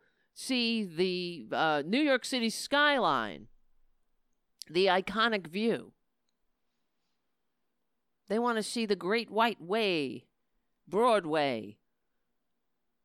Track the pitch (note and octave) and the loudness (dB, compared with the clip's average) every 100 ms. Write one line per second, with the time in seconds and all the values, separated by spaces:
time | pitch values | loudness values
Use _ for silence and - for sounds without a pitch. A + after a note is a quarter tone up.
0 | _ _ _ - - B3+ A#3 A3+ G3 D#3 | _ _ _ -12 -4 0 0 0 -2 0
1 | F#3 F3+ F3 E3+ A2+ B2+ D#3 D3+ D3 B3 | 0 0 -4 -8 -6 0 2 2 2 2
2 | D4+ B3+ - B3+ A3+ - - C#4+ D4 C#4 | 2 2 0 -2 -2 -4 -2 2 4 4
3 | F3+ C3 G#2+ D2+ G#2+ _ _ _ _ _ | 2 2 -2 -8 -16 _ _ _ _ _
4 | _ _ _ _ _ - - D#3+ F#3+ F#3 | _ _ _ _ _ -20 -6 2 4 2
5 | F#3 G3+ A3+ G#3+ D#3+ F3 A3+ D3+ - _ | 0 0 0 0 -4 -2 0 -2 -4 _
6 | _ _ _ _ _ _ _ _ _ _ | _ _ _ _ _ _ _ _ _ _
7 | _ _ _ _ _ _ _ _ _ _ | _ _ _ _ _ _ _ _ _ _
8 | _ _ - G#3 A#3+ A3+ G3 A#3+ A3 F#3 | _ _ -4 -2 0 0 -2 -2 -2 -2
9 | E3+ A#3 A3 G3 A#3 - E3 A3 G#3 E3 | 0 -2 -2 0 0 0 -4 0 0 0
10 | C3+ A#2 - _ _ _ _ _ - F3+ | -2 -6 -16 _ _ _ _ _ -4 2
11 | B3 G#3+ E3+ D#3 C#3 A2+ G#2 - _ _ | 4 4 2 0 0 -2 -6 -14 _ _
12 | _ _ _ _ _ _ _ _ _ _ | _ _ _ _ _ _ _ _ _ _